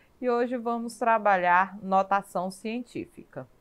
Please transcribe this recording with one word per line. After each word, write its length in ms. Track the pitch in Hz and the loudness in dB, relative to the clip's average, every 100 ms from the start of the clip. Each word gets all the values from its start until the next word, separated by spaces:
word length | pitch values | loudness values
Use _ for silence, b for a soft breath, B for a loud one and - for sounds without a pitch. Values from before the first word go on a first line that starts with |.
| b _ | b _
e 100 | 247 | -2
hoje 280 | 240 247 247 | 0 0 -2
vamos 400 | 233 233 233 - | -4 -4 -6 -2
trabalhar 800 | 226 226 208 190 175 180 190 202 | 0 2 4 4 4 4 2 -4
notação 680 | 190 190 190 196 - 180 190 | 0 0 2 -2 -2 -6 -6
científica. 960 | 190 220 240 247 - - - - 139 131 _ | -8 -8 -8 -10 -12 -12 -16 -18 -16 -16 _